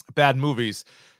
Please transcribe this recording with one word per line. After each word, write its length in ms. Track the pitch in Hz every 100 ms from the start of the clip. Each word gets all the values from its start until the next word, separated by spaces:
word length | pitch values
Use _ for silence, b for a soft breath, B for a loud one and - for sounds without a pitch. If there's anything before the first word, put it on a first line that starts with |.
| - -
bad 200 | 143 131
movies, 480 | 147 120 113 98 - b b